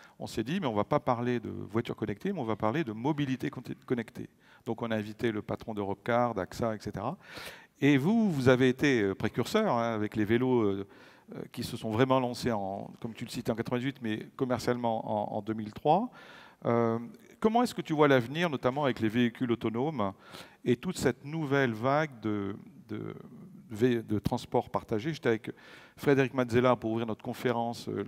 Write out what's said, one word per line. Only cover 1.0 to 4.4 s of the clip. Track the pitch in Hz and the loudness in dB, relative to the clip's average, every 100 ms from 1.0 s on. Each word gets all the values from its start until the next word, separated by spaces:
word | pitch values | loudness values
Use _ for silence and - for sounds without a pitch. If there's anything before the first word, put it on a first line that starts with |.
| - 117 120 120 | 2 0 0 -2
de | 104 | -4
voiture | 98 101 107 120 - | -8 -4 -2 -2 -4
connectée, | 107 104 190 | -4 -4 -4
mais | 190 | -2
on | 113 | -2
va | 107 | 0
parler | 110 135 | 0 0
de | 120 | -2
mobilité | 107 131 147 143 131 143 | -2 -2 0 0 -2 -4
con-, | 131 123 - - | -8 -10 -12 -4
connectée. | 123 107 - 110 _ | -4 -4 -10 -14 _